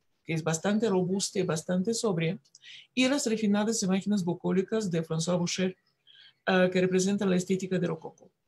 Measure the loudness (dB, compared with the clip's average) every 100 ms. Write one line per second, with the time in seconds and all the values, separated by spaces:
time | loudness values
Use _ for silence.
0 | _ _ -6 -4 -2 -2 0 0 2 2
1 | 0 -2 -2 -2 -2 -2 -2 -2 0 -2
2 | -2 0 -2 -4 _ -20 -20 -20 -8 0
3 | 2 2 0 0 2 2 2 0 0 0
4 | 0 -2 0 -2 0 0 0 -2 -2 -4
5 | -2 -4 -2 -2 -2 -2 -2 -4 _ _
6 | _ -20 -20 _ 0 4 4 4 2 2
7 | 2 0 2 0 0 -2 -2 -2 -2 -4
8 | -10 -18 -20 _